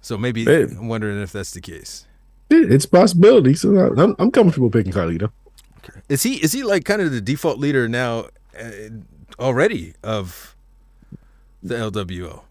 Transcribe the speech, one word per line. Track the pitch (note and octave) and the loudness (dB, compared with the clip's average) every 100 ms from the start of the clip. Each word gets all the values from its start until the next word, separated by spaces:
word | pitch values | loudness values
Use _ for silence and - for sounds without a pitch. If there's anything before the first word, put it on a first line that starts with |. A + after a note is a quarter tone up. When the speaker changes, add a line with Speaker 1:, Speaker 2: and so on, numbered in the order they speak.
Speaker 1:
So | - A2 | -10 -6
maybe | A#2+ A2+ | -6 -4
Speaker 2:
Hey. | A#2 D#3+ | 2 2
Speaker 1:
I'm | C3 - A2+ | 2 -4 -8
wondering | A2+ G#2+ G2+ | -6 -6 -6
if | G2+ | -8
that's | G2+ F#2 | -10 -12
the | - | -14
case. | E2+ D#2+ - - _ _ _ _ _ | -16 -18 -18 -20 _ _ _ _ _
Speaker 2:
It, | D#4+ D#4+ | 4 6
it's | B2+ | 4
a | - | 4
possibility. | F3+ G3+ F3+ G3+ B3 C3 | 4 6 6 6 8 6
So | D#3 G3 G3+ F3+ - | 2 2 2 2 2
I'm, | F#3 - | 0 2
I'm | G3+ | 2
comfortable | C4+ G3+ D3+ A#2+ | 4 4 4 0
picking | A2+ F#2+ | 0 0
Carlito. | F#2+ E2+ E2 G2+ _ _ _ _ _ | -2 -4 -4 -6 _ _ _ _ _
Speaker 1:
Okay. | - - _ | -20 -20 _
Is | C#3 | -4
he, | - | -2
is | C4+ D#3 | -2 -2
he, | B3 | -2
like, | B3+ G3 | -2 -2
kind | - G#3+ | 0 -2
of | F3+ | -2
the | B2+ | -4
default | G2 D3 - A#2+ | -4 -4 -2 -2
leader | C#3+ C#3+ A#2 | -2 0 -2
now, | A#2+ B2+ A#2 F2+ _ _ - | -2 -4 -6 -8 _ _ -20
uh, | A2+ G2+ G#2+ A2+ - - - - | -18 -16 -16 -18 -20 -20 -20 -8
already | B2+ B2 F3 G#3+ E2+ - | -4 0 0 -2 -10 -14
of | G#2+ A2 F#2 - - _ _ _ _ _ _ - _ _ _ _ | -8 -8 -8 -14 -20 _ _ _ _ _ _ -20 _ _ _ _
the | F#2 A#2+ | -10 -6
L | A2 | -6
W | G2+ F#2 F2 E2 | -6 -8 -10 -12
O? | C#2 _ | -16 _